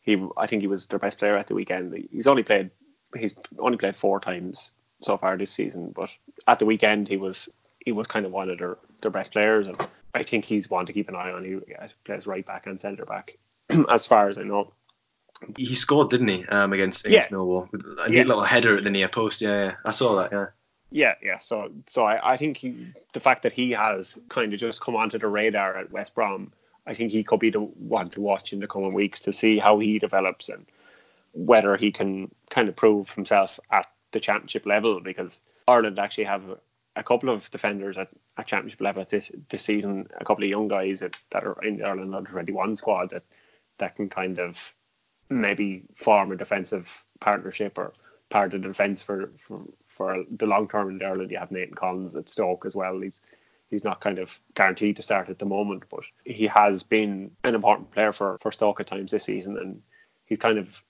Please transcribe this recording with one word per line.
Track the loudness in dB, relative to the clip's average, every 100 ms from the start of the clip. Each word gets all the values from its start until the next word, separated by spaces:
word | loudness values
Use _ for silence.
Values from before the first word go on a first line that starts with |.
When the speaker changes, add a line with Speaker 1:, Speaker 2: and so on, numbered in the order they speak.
Speaker 1:
he, | 2 2 0 -4
I | -2
think | 0
he | -2
was | -4 -4
their | -4
best | -4 0
player | 2 2
at | 0
the |
weekend. | -4 -4 -6 -6 -10 -10
He's | 0 4
only | 6
played, | 6 2 2 _ _ _ _ -6
he's | -6 -8 -20 -2
only | 0 0
played | -2
four | 0 0 0
times | -2 -8 -8 -12 -16 _ _ _
so | -4 0
far | 0 -2
this | -4
season, | -4 -6 -6 -10
but | -8 -10 -12 _ -4 2
at | 4
the | 4
weekend | 4 4 2 0
he | -2
was, | -4 -8 -14 _ _ _
he | -6
was | -4 -4
kind | -4 -4
of |
one | -4 -6
of | -6
their, | -8 -10 _ _
their | -4
best | -4 -4
players, | 2 4 4 2
and | -6 -10 _ -8
I | -6
think | -2 -2
he's | 0 -2 0
one | -4 -2
to |
keep | -4 -6
an |
eye | -6 -8
on. | -8
He | -8 -10 -10 -16 -18 _
plays | -12 -10 -6
right | -8
back | -8 -12 -12
and | -10
centre | -10 -10 -10
back, | -10 -12 -20 _ _
<clears throat> | _ 4 6
as | 4 6
far | 6 6
as | 0
I |
know. | -4 -4 -4 _ _ _ _ _ _ -20 -18 -8
Speaker 2:
He | -4 -4
scored, | 2 4 6
didn't | 4 2
he, | 0 0
um, | 2 4
against, | 2 0 0 6
against | 6 6
Speaker 1:
Yeah. | -2
Speaker 2:
Millwall? | 0 0 -2
With | -10 -12 -6
a | 4
neat | 6
Speaker 1:
Yeah. |
Speaker 2:
little | 6 4
header | 4 4 6 4
at |
the | 4
near | 2 0
post. | 0 -2 -2
Yeah, | 0 0 0
yeah, | -4
I | -6
saw | 0 2 2
that, | 0
yeah. | -2 -4 _ _ _ _
Speaker 1:
Yeah, | 2 2 2
yeah. | -6 -8
So, | -6 -6 -6 -14 -6
so | 2
I, | 2 2 2
I | 0
think | 0 -4
he, | -8 -10 -14 -18 _
the | 0
fact | 2 4
that | 2
he | 0 -2
has | 2 0 0 -6 -16 -8
kind | -4 -2
of | -2
just | -6 -6
come | -4 -2
onto | -2 -2
the | -2
radar | 2 2 2 -2 -4
at | -8
West | -10 -8 -2
Brom, | -2 -2 -10 _ _ _ -14
I |
think | -6 -2
he | -2
could | 2 2
be | 4
the | 2
one | -4 -10 -4 -2 -2
to | -6
watch | -2 -2 -2
in | -10
the | -8
coming | -4 -2
weeks | 0 0 -2
to | -6
see | 2 4 6
how | 6 6
he | 4 0
develops | 0 0 0 -4 -12
and | -14 -16 _ _ _ _ _ _
whether | -10 6 6 6 2
he | 0
can | 0 -4 -4 -8 _ _
kind | 0 0
of |
prove | 4 6 6 0
himself | -8 2 2 2 -4 _
at | 0 0 _ _
the | -6
championship | -2 -4 -2 -8 0
level, | 2 2 0
because | -4 -10 -10 -12 _ _ 6
Ireland | 6 6 0
actually | -4 -2
have | -2 -2 -6 -16 _ _ _ -12
a |
couple | 0 0 2
of | -2 -4
defenders | -6 -4 -4 -6 -8
at, | -10 _ _ -14
at | -6
championship | -4 -6 -4
level | -4 -4 -2
this, | -4 -4 -18 -12
this | -10
season, | -2 -2 0 -6 -8 -12
a |
couple | 0 0
of | 2
young | 0 0
guys | 0 -2 -4
that, | -6 -12 _
that | -6
are | -4 -4
in | -4 -4
the |
Ireland | -4 -6 -6
under | -8 -8
twenty-one | -10 -6 -4 -4
squad | -2 0 0 -2
that, | -8 _ _ _ _ _ _
that | -8
can | -6 -8
kind | -4 -6 -4
of | -6 -8 -18 _ _ _ _ _ _
maybe | 0 0 0 -2 -4 -14
form | _ 4 4 4
a | -4
defensive | -4 -4 -2 -6 -8 -20 _ _
partnership | 0 0 -2 -6 -6 -6
or | -10 _ _ _ _
part | 0 2
of | -2
the | -8
defence | 0 0 0
for, | -4 -6 -6 -12
for, | _ -16 -16 -20 _
for | _ -4 -4 -6
the | -4 2
long | 2 2
term | -2 -2
in | -4 -4
Ireland. | -4 -4
You | -8
have | -8
Nathan | -8 -8
Collins | -4 -4 -4 -6 -10
at | -12
Stoke | -2 -2 0
as | -4
well. | -4 -4 -4
He's, | -8 -12 _ _ _ _ _
he's | -6
not | -4 -4
kind | -4 -4
of | -8 -14 _
guaranteed | 2 4 4 0 0
to |
start | 0 0 0
at | -6
the |
moment, | -4 -2 -2 -4 -8
but | -14 -14 _
he | -14 -2 4
has | 6 6 4
been | 0 2 2 -4 -10 _
an | 0
important | 2 4 2 0
player | 0 0
for, | 0 -4 -2
for | -6
Stoke | 0 0 0
at | -6
times | -8 -4
this | -4
season, | -4 -6 -6 -8
and | -8 -14 _ _ _ _
he's | _ 0
kind | 2 0
of | -2 -14 _